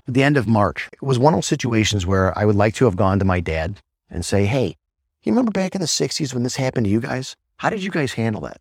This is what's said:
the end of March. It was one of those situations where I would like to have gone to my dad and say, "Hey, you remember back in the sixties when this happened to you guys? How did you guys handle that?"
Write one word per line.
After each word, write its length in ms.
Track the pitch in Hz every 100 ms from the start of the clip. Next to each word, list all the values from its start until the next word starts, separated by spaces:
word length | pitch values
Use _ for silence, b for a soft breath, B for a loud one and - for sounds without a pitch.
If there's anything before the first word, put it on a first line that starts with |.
| -
the 140 | 127
end 160 | 135 143
of 100 | 107
March. 400 | 110 95 - -
It 80 | -
was 160 | 135 123
one 160 | 139
of 40 | 170
those 80 | -
situations 580 | 151 123 113 101 101 90
where 320 | 95 92 92
I 80 | 107
would 100 | 101
like 200 | 107 -
to 100 | 123
have 100 | 92
gone 220 | 98 98
to 80 | 95
my 140 | 90
dad 380 | 85 80 80 104 _ _ _
and 120 | 85
say, 220 | - 101 101
"Hey, 300 | 131 98 - _ _ _ _
you 80 | 220
remember 200 | 220 240
back 220 | 190 185
in 80 | 196
the 60 | 160
sixties 440 | - 147 - 139
when 120 | 127
this 140 | 123 -
happened 280 | 131 - 101
to 60 |
you 80 | 107
guys? 340 | 135 127 131 - _ -
How 120 | 143
did 140 | 214
you 80 | 190
guys 220 | 170 135
handle 280 | - 113 104
that?" 160 | 69 -